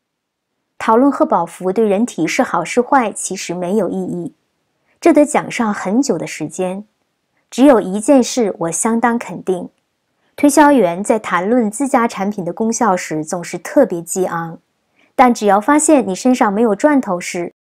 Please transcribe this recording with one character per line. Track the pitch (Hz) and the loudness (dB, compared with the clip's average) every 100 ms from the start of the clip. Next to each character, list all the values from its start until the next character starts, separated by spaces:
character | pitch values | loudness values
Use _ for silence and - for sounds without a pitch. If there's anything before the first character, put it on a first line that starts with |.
| _ _ _ _ _ _ _ - | _ _ _ _ _ _ _ -6
讨 | - 226 | 0 4
论 | 277 | 4
贺 | 269 | 2
宝 | 311 190 170 | 0 0 -2
福 | - 180 | -6 -4
对 | 190 220 | 0 0
人 | 196 | 0
体 | 240 - 311 | -2 -2 -2
是 | - | 0
好 | 254 - | -2 -2
是 | 160 - | -2 -2
坏 | 240 277 107 | 0 0 -2
其 | - - 190 | -6 -10 -8
实 | - | -8
没 | 175 180 214 | -8 -4 -2
有 | 175 | -2
意 | 190 | -4
义， | 175 175 160 - _ _ _ _ _ _ | -6 -8 -10 -14 _ _ _ _ _ _
这 | 339 | 4
得 | 294 | 4
讲 | 294 202 165 | 4 0 -4
上 | - 220 | -4 -4
很 | 202 185 226 | -4 -2 -2
久 | 277 170 | 0 -2
的 | 151 | -6
时 | - 151 | -10 -10
间。 | - 185 190 208 _ _ _ _ _ _ | -6 -6 -8 -14 _ _ _ _ _ _
只 | - | 4
有 | 277 233 | 6 6
一 | 185 202 | 2 -2
件 | 220 277 | 2 2
事 | 233 - 208 - | 2 0 -2 -2
我 | 165 | -6
相 | 165 226 233 | -2 -2 0
当 | 233 233 | 0 -2
肯 | - 175 | -6 -8
定， | - 180 180 _ _ _ _ _ _ - | -4 -4 -6 _ _ _ _ _ _ 0
推 | 285 | 2
销 | 294 294 | 6 6
员 | 277 175 175 | 6 2 0
在 | 208 226 | -2 -2
谈 | - 175 190 | -2 -2 0
论 | 247 214 | 0 0
自 | - 269 | -2 0
家 | 247 233 | 0 0
产 | - 196 | -2 -6
品 | 202 | -4
的 | 170 | -6
功 | 175 226 | -4 -4
效 | 226 226 180 | 0 0 0
时 | - 156 | -2 -6
总 | 156 180 | -6 -8
是 | 175 175 | -8 -12
特 | - - 226 | -2 2 2
别 | 170 | 0
激 | 165 190 180 | -6 -4 -4
昂， | 170 165 165 _ _ _ _ _ | -4 -8 -12 _ _ _ _ _
但 | - 254 | 2 4
只 | 226 208 | 4 2
要 | 196 | 2
发 | 208 302 | 4 2
现 | 311 294 202 | 4 4 2
你 | |
身 | 185 254 | -2 0
上 | 254 220 | 2 2
没 | 196 | 2
有 | 233 202 | 0 2
赚 | - 277 | 2 2
头 | 208 180 | 0 -4
时， | - 180 175 - _ | -6 -8 -8 -12 _